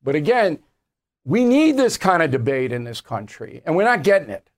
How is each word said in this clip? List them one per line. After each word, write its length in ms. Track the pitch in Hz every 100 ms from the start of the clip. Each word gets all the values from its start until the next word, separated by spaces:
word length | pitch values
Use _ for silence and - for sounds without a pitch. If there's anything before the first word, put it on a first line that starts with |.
But 140 | 135 151
again, 420 | 147 247 196 156 _ _ _ _ _ _
we 200 | - 208
need 320 | 247 269 320 277
this 200 | 247 -
kind 280 | 196 180
of 80 | 160
debate 400 | 127 117 135 127
in 100 | 123
this 180 | 120 110
country, 640 | - 110 107 - 110 -
and 120 | - 170
we're 80 |
not 180 | 220 233
getting 280 | 147 196 131
it. 200 | 98 _